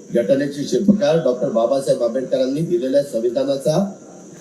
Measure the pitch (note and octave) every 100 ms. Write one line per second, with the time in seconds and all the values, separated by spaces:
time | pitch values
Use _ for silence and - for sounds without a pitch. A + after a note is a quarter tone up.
0 | - - - C#3 C#3+ C#3+ C3 B2+ G2+ G2
1 | C#3+ E3 C3 - - A2+ A#2+ C#3 A#2 B2
2 | A#2 B2+ B2+ C3 C3 D3 E3+ F3 C3 C#4+
3 | - A2+ A#2+ A#2 C#3 C3+ D3+ E3 G3 -
4 | - - - -